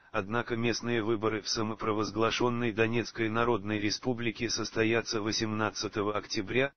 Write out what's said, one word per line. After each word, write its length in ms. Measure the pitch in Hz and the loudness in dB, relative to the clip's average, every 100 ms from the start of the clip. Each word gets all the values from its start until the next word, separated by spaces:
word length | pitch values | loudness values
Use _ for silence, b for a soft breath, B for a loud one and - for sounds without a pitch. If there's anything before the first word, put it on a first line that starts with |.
| b | b
однако 440 | 110 98 117 - 117 | -4 0 -2 -2 0
местные 460 | 117 107 120 117 | 0 0 0 0
выборы 400 | 107 110 110 110 | 2 2 2 0
в 80 | - | -2
самопровозглашенной 1200 | 117 110 107 110 107 101 104 113 - 123 120 120 | -2 -2 -2 0 0 0 2 2 2 2 2 0
Донецкой 560 | 101 113 117 104 - 110 | 2 2 2 -2 -2 0
Народной 500 | 113 117 110 101 107 | 2 2 2 0 0
Республике 720 | 104 - 127 117 117 107 113 | 0 0 -2 -2 -2 -2 -2
состоятся 680 | - 104 113 110 113 - 113 | -2 -2 0 2 2 0 -2
восемнадцатого 960 | 107 101 110 107 107 - 104 110 101 104 | 0 0 0 0 0 -2 -4 -2 0 -2
октября, 580 | - 110 98 117 139 | -4 -4 0 0 0